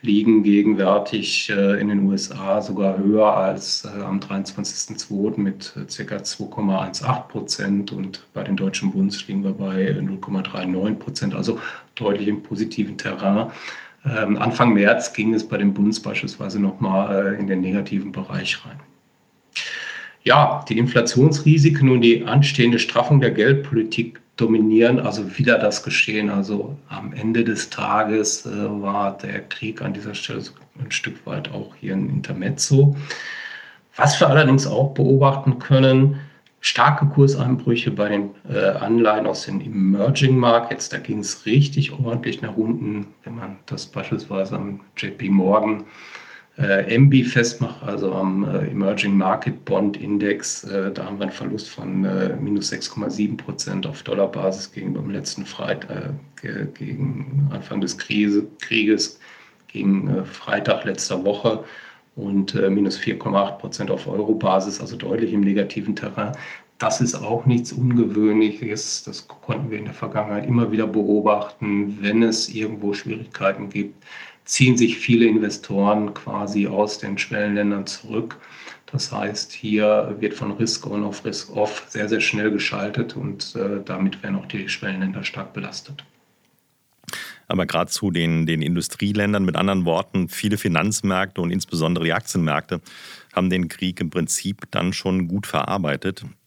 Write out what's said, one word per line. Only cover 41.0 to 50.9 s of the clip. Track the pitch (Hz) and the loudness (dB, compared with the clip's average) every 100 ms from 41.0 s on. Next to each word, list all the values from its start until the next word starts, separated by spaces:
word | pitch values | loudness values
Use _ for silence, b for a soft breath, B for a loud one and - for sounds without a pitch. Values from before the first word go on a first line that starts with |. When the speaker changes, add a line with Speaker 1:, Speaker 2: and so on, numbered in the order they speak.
| - 104 98 - - | -6 -6 -6 -8 2
Speaker 1:
richtig | 127 143 - - | 4 4 2 -2
ordentlich | - 120 117 120 104 | -2 -2 -2 -4 -6
nach | 110 101 | -6 -2
unten, | 113 113 104 104 101 - | 0 0 -2 -6 -8 -14
wenn | - 117 | -14 -12
man | 101 98 | -12 -14
das | - - - | -12 -12 -10
beispielsweise | 104 95 107 - 98 95 98 | -10 -6 -6 -4 -4 -4 -4
am | 98 98 - - | -6 -10 -14 -10
J | 101 - | -10 -6
P | 98 | 2
Morgan, | 98 92 104 107 107 - B B B B B B - | 4 6 4 2 -2 -6 B B B B B B -4
äh, | 101 98 95 | 2 2 2
M | 117 139 | 6 8
B | 135 | 8
festmacht, | 117 123 117 - - - | 4 2 0 0 -6 -6
also | - 101 98 | -8 -4 -2
am, | 92 95 95 | 0 0 0
äh, | 101 98 - | 0 -2 -2
Emerging | 98 98 104 202 | 0 0 0 2
Market | 139 95 98 - - - | 4 4 0 -2 -6 -2
Bond | 95 101 - | 0 0 -2
Index. | - 101 101 104 - - | -2 0 0 0 -4 -8
Äh, | - 98 95 | -4 -4 -4